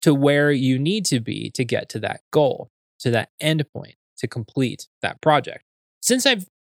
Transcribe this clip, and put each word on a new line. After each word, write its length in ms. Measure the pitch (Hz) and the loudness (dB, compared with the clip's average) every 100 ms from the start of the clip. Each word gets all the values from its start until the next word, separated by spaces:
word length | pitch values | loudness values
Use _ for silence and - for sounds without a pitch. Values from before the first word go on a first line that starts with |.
to 120 | 160 | 2
where 380 | 139 143 143 147 | 4 4 4 4
you 280 | 139 131 131 | 2 2 0
need 260 | 151 214 180 | 0 -2 0
to 140 | 127 | -2
be 300 | 113 101 117 | -2 -8 -6
to 140 | - 117 | -6 -4
get 240 | 117 - | -4 -4
to 100 | 113 | -8
that 220 | 104 - _ | -6 -8 _
goal, 380 | 156 139 - - _ _ - | 2 2 0 -10 _ _ -6
to 120 | 123 | -2
that 180 | 117 127 - | 0 -2 -4
end 260 | 151 160 143 | -2 0 -2
point, 220 | - - _ _ - | -10 -16 _ _ -12
to 100 | 120 | -10
complete 600 | 123 107 135 127 98 - _ | -10 -8 -4 -4 -4 -16 _
that 200 | 98 - | -8 -2
project. 420 | 156 147 - - _ _ _ _ | 2 2 0 -12 _ _ _ _
Since 240 | - 254 269 | -2 2 2
I've 220 | 220 185 _ | 0 -4 _